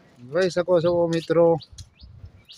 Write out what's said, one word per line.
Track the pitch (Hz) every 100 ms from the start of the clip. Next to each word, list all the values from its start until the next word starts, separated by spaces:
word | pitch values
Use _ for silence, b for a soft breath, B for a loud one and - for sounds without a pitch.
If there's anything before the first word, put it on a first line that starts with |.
| _ -
જોઈ | 123 160 190
શકો | 180 175 175
છો | 175 175 170
મિત્રો. | 165 160 165 165 165 - - - _ - - - - -